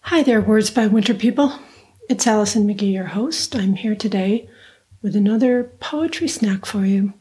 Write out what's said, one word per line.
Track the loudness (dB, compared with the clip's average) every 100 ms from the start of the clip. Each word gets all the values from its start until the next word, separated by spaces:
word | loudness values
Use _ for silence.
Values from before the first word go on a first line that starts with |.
| 0
Hi | 2
there, | 4 2
Words | 4 2 2
by | 0 2
Winter | 2 2
people. | 0 0 2 0 -2 -18 -20 _ _ -6
It's | -2 2
Allison | 2 2 2
McGee, | 0 0 -2
your | -2 -4
host. | -4 -4 -4 -6 -2
I'm | -2
here | 0 -2 -2
today | -2 -2 0 -2 -4 -20 -20 _ _ -8
with | -2 2
another | 2 2 2 0 -2 -10
poetry | -8 -4 -4 -2 -6
snack | -2 -2 -2
for | -4 -2 0
you. | 2 0 -4